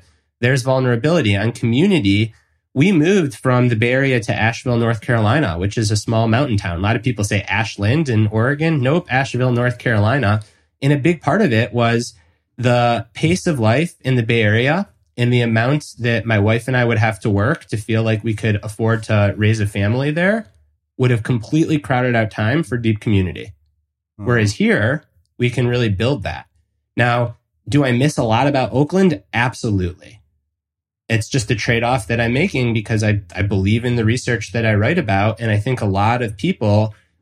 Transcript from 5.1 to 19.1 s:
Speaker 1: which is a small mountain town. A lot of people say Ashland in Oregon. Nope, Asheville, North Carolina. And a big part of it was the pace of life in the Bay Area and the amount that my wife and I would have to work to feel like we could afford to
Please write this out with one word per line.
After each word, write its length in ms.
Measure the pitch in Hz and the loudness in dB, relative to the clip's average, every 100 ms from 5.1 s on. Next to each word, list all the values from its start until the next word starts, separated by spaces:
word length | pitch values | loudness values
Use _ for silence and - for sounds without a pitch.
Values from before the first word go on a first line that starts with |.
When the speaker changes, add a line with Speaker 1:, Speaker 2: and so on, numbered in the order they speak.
| 120 104 135 127 82 | 0 2 2 0 -2
Speaker 1:
which 180 | 98 101 | -4 -2
is 140 | 104 | -2
a 40 | 104 | -2
small 320 | - 113 113 | -2 0 2
mountain 300 | 113 147 101 | 2 2 -2
town. 200 | 92 85 | -2 -2
A 40 | |
lot 140 | 101 117 | 0 0
of 80 | |
people 200 | 120 113 | -2 -2
say 180 | 101 101 | -2 -2
Ashland 680 | - 98 107 - 101 139 151 | -2 -4 -4 -2 0 0 2
in 180 | 110 107 | 2 2
Oregon. 540 | 110 120 147 160 156 | 2 0 0 0 0
Nope, 260 | 123 165 175 | 0 0 0
Asheville, 400 | 127 135 123 127 | -2 -2 -2 0
North 260 | 120 123 120 | 0 0 -2
Carolina. 640 | - 110 104 139 101 107 - _ _ - | 0 2 2 2 0 0 -4 _ _ -4
And 100 | 139 | 0
a 60 | 147 | 2
big 240 | 131 175 | 2 0
part 200 | - 175 | 0 0
of 120 | 196 | 2
it 200 | 110 117 | 2 0
was 420 | 120 117 117 120 - _ _ _ - | 0 0 0 -2 -12 _ _ _ -4
the 500 | 123 123 120 117 - | 0 2 2 0 -4
pace 320 | - 156 185 - | -4 0 0 0
of 140 | 147 | 0
life 360 | 110 123 175 - | 2 2 -2 -4
in 140 | 127 127 | -2 0
the 80 | |
Bay 180 | 110 117 | 0 2
Area 460 | 107 107 127 170 202 _ _ - | 2 2 2 0 -2 _ _ -4
and 160 | 120 | 0
the 80 | 123 | 2
amount 520 | 117 113 117 147 - - | 2 2 2 0 -4 -6
that 260 | 120 117 113 | -2 -2 0
my 140 | 110 | 0
wife 280 | 101 113 - | 2 0 0
and 100 | 127 | 0
I 80 | 120 | 2
would 120 | 110 | 2
have 220 | 110 104 | 0 0
to 80 | 117 | -2
work 360 | 98 110 165 - | 0 0 -2 -4
to 120 | 110 | -8
feel 260 | - 110 | -2 0
like 200 | 113 110 | 0 0
we 120 | 113 107 | -2 -2
could 240 | 117 104 | -2 -2
afford 400 | 107 - 113 113 | -4 -4 -2 -2
to 300 | - | 0